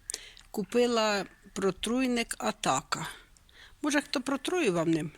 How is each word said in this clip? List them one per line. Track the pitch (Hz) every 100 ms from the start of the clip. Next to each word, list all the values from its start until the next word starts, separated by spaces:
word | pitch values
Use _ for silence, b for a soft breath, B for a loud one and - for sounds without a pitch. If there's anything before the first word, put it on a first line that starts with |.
| B B B B -
Купила | - 190 240 240 233 214 202 175 - -
протруйник | - 190 175 - 247 254 240 226 -
Атака. | 214 - 180 135 - - 160 B B B _ B B -
Може, | 294 285
хто | - 285
протруював | 247 277 - 359 262 170 160
ним, | 160 151